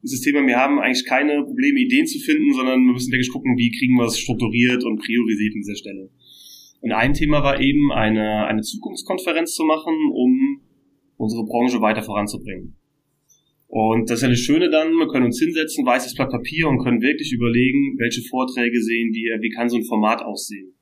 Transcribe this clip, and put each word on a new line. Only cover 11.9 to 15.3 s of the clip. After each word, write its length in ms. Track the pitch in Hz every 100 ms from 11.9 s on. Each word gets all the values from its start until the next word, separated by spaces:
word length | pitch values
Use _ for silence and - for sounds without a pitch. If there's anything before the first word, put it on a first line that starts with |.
| 110
voranzubringen. 720 | 107 101 104 - - 92 - - _ _ _ _ _ _ _ _ _
Und 400 | 113 110 113 113
das 100 | 117
ist 40 |
ja 60 | 127
das 100 | 120
Schöne 300 | - 151 175
dann, 220 | 156 160
wir 140 | 165 156
können 180 | 143
uns 140 | 120